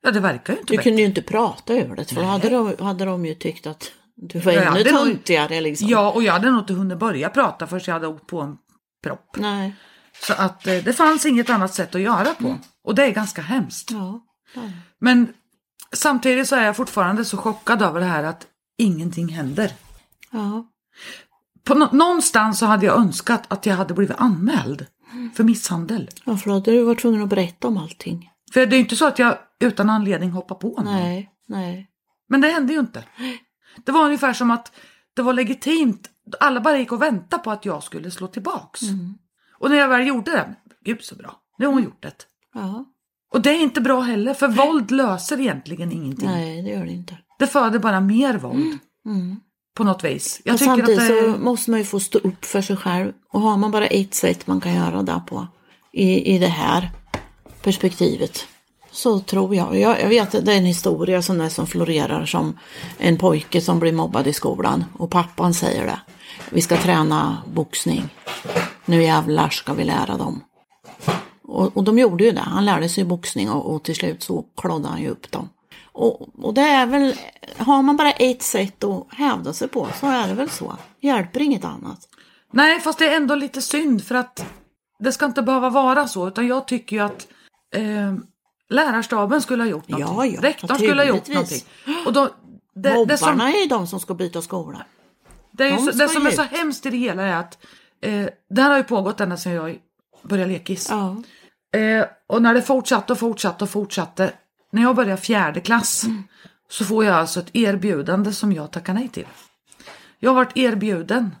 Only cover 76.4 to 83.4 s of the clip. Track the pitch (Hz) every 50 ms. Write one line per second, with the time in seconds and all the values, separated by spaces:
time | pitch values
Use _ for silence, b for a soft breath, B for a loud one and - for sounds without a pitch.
76.4 | - - 214 262 285 302 285 269 254 233 254 285 277 269 247 - - - - -
77.4 | - - - - 226 240 285 269 269 277 294 294 302 294 277 - 240 254 247 254
78.4 | - - - 208 196 196 - _ - 202 196 180 - _ - - 294 285 233 -
79.4 | 170 - 165 - - 262 - 269 - - - - - 277 262 247 220 185 190 214
80.4 | 277 320 - - - - - - - - _ _ - 277 269 220 180 175 - 254
81.4 | 294 294 277 190 190 170 - - - - - - - _ b b b b b b
82.4 | b b - 240 285 311 330 339 330 311 311 - 320 311 294 320 294 247 294 285